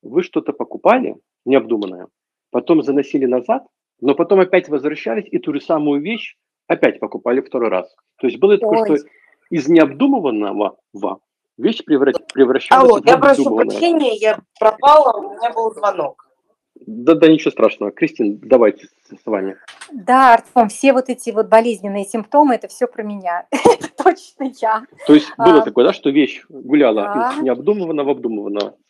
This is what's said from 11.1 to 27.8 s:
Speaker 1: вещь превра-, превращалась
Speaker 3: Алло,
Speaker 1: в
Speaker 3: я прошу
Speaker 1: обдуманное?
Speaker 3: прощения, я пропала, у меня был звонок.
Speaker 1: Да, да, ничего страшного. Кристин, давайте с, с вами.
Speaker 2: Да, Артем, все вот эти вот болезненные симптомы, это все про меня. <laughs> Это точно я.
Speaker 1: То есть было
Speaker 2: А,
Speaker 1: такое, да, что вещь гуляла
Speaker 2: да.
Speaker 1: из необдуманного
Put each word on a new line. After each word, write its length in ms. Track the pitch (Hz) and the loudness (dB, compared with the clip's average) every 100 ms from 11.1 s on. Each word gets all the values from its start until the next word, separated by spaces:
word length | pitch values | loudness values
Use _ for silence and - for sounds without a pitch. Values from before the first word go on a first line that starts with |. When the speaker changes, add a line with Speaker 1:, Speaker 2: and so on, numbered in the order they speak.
| 95 _ _ _ _ | -10 _ _ _ _
Speaker 1:
вещь 240 | 151 226 - | -4 -4 -2
превра-, 280 | 147 139 117 _ | 0 2 -2 _
превращалась 580 | 135 127 131 - 254 254 | 0 2 0 2 4 6
Speaker 3:
Алло, 100 | 208 | 4
Speaker 1:
в 40 | - | 4
Speaker 3:
я 120 | 254 | 4
прошу 240 | 277 277 | 4 2
Speaker 1:
обдуманное? 220 | 277 220 - | 0 0 -2
Speaker 3:
прощения, 480 | - 339 330 269 214 | 0 -2 0 -2 -2
я 220 | 214 214 _ _ | -2 -4 _ _
пропала, 580 | 220 220 269 302 269 214 | 0 2 4 6 4 -2
у 160 | 196 | -8
меня 180 | 202 233 | -8 -8
был 220 | 226 226 | -4 -6
звонок. 540 | 214 208 185 143 - _ _ _ _ _ _ - | -4 -6 -4 -8 -10 _ _ _ _ _ _ -16
Speaker 1:
Да, 280 | 110 123 | -4 2
да, 140 | 156 160 | 4 6
ничего 220 | 156 151 | 4 0
страшного. 400 | - 110 - 104 | 0 0 0 -8
Кристин, 480 | - 160 - 107 104 | -4 -6 -2 -4 -4
давайте 440 | - 127 110 - - | 2 4 4 0 -18
с, 340 | _ _ - | _ _ -20
с 20 | - | -8
вами. 320 | 104 95 95 - - - | -6 -6 -10 -20 -20 -20
Speaker 2:
Да, 420 | 285 185 254 262 | -14 0 4 6
Артем, 360 | 233 - 254 214 | 4 2 0 0
все 220 | - 269 | 0 2
вот 160 | 262 254 | 2 -2
эти 220 | 247 - | -8 -6
вот 180 | 208 214 | -4 2
болезненные 560 | 220 233 208 202 202 | 2 2 -6 -8 -8
симптомы, 520 | 196 226 202 285 294 226 | -8 -10 -2 2 2 0
это 120 | 190 | -6
все 200 | - 247 | -8 -8
про 160 | - | -8
меня. 420 | 214 202 185 170 - | -12 -10 -8 -8 -6
<laughs> 40 | |
Это 520 | 269 - - 311 - | -2 0 -2 -4 -2
точно 480 | 370 349 - _ 269 262 | -2 -2 -10 _ -12 -6
я. 240 | 220 220 247 _ - | -4 -4 -6 _ 4
Speaker 1:
То 60 | |
есть 140 | 151 - - | 4 4 0
было 220 | 226 156 | 4 4
Speaker 2:
А, 20 | |
Speaker 1:
такое, 240 | 120 104 139 | 2 2 0
да, 80 | |
что 160 | 190 - | 0 -2
вещь 340 | 139 135 - _ | 0 0 -4 _
гуляла 540 | 135 120 147 131 107 | -20 -2 2 2 2
Speaker 2:
да. 280 | 101 208 240 277 | -2 -4 -4 -4
Speaker 1:
из 60 | |
необдуманного 640 | 131 123 147 208 | -4 -2 -2 -2